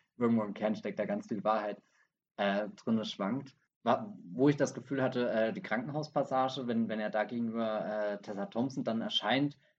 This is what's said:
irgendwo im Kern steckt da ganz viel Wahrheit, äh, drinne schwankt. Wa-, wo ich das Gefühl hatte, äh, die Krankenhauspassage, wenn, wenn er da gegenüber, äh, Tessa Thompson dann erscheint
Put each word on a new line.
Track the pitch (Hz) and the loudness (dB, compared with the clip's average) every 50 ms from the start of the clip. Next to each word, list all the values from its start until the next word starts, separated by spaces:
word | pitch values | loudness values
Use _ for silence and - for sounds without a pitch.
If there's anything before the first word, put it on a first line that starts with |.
| _ _ _ | _ _ _
irgendwo | - 120 117 117 113 107 | 0 2 4 4 4 2
im | 104 98 | 0 -2
Kern | - 107 110 107 | 0 0 0 0
steckt | - - 107 98 | 0 -4 -6 -2
da | - 104 | -2 -2
ganz | 98 101 104 - | 0 -2 -2 -2
viel | - 117 98 95 | -4 -4 0 2
Wahrheit, | 107 110 107 104 104 101 - _ _ _ _ _ _ _ _ _ _ _ | 2 2 2 0 -2 -6 -8 _ _ _ _ _ _ _ _ _ _ _
äh, | - 101 101 98 104 107 101 - | 0 2 2 2 2 0 -4 -6
drinne | - - 120 113 110 104 | -6 0 0 2 2 0
schwankt. | - - - 98 101 123 139 139 - - _ _ _ _ _ - | -2 -4 -2 -2 -2 -2 -4 -6 -10 -16 _ _ _ _ _ 0
Wa-, | 117 127 - 110 101 - - - 87 | 2 2 2 0 -6 -12 -14 -14 -6
wo | 87 123 131 147 | 0 4 6 6
ich | 143 | 6
das | 143 139 - - | 4 2 0 -2
Gefühl | 131 - - 139 135 131 | -4 -8 -4 0 0 0
hatte, | 127 - 123 123 120 | 2 2 0 0 2
äh, | 110 110 110 110 98 | 2 2 2 2 0
die | - | -4
Krankenhauspassage, | - - 107 120 127 147 139 151 147 - - 143 135 - 135 131 131 135 - 143 127 | -4 -4 -2 -2 -2 -2 -4 -6 -4 -2 0 -2 0 2 2 2 2 0 0 -4 -2
wenn, | 120 113 117 113 104 | 0 0 0 0 0
wenn | 107 107 | 0 -2
er | 107 104 | -2 0
da | 104 107 107 | 0 0 0
gegenüber, | - 123 120 117 113 113 113 113 110 110 104 87 104 107 107 107 104 101 | 0 0 -2 -2 -2 0 0 0 0 0 -2 -2 -2 -2 -2 -2 -2 -2
äh, | 98 | -4
Tessa | - 110 101 98 98 | -6 -8 -6 -6 -6
Thompson | - - 113 127 135 131 139 117 | -4 -2 -2 -2 -2 -2 -4 -2
dann | 117 110 113 | -2 -2 -2
erscheint | 95 107 - - - 107 123 135 147 147 - _ _ _ _ | -2 0 -2 0 2 2 2 2 2 0 -2 _ _ _ _